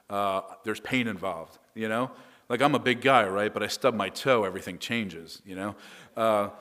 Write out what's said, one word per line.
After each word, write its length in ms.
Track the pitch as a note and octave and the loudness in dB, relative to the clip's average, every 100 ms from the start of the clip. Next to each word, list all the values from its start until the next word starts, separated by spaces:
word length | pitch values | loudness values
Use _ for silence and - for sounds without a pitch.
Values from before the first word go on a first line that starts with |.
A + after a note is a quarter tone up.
| - | -6
uh, 320 | G2+ G2+ F#2+ - - | -2 0 0 -4 -8
there's 160 | A2 G#2 | -6 -6
pain 280 | - B2+ A#2 | -2 -2 0
involved, 500 | F#2+ F#2+ E2 D#2+ - _ | -2 -6 -6 -10 -18 _
you 160 | A2 A2 | -6 -2
know? 220 | A2+ C3 - - - - | -2 -2 -6 -20 -16 -4
Like, 140 | A#2+ | 2
I'm 140 | C#3 C3 | 2 2
a 40 | |
big 220 | A2+ A#2 | 2 2
guy, 260 | C3 C3 G2+ | 6 6 6
right? 240 | F#2+ G#2+ | 2 0
But 120 | G#2 | 0
I 40 | G#2 | -4
stub 280 | - C3 A2+ | 0 0 2
my 140 | F#2+ | -2
toe, 340 | - C#3+ B2 | -2 2 2
everything 340 | G2 F#2 G2+ F2+ | 2 -4 -8 -10
changes, 640 | - A#2 G2+ E2 E2 - G2 | -4 -4 -4 -8 -14 -18 -14
you 100 | F#2 | -8
know? 200 | G#2 G#2 - - - - | -8 -8 -16 -20 -12 0
Uh, 340 | A2+ G#2 G2+ - | 2 4 2 -4